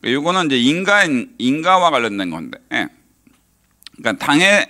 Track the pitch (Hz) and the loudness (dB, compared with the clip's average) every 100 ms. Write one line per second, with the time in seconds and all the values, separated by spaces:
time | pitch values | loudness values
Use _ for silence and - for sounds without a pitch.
0 | - 131 151 185 165 131 123 165 190 202 | -2 -2 -2 -2 0 2 2 0 2 2
1 | 185 127 - - 123 147 165 185 175 139 | 2 0 -4 -4 -2 0 2 4 4 2
2 | 117 101 90 82 69 - _ 120 82 _ | -2 -4 -6 -8 -12 -16 _ -6 -6 _
3 | _ _ _ _ _ _ _ _ - - | _ _ _ _ _ _ _ _ -20 -6
4 | 170 143 - 147 190 202 - | -4 -4 0 2 4 2 0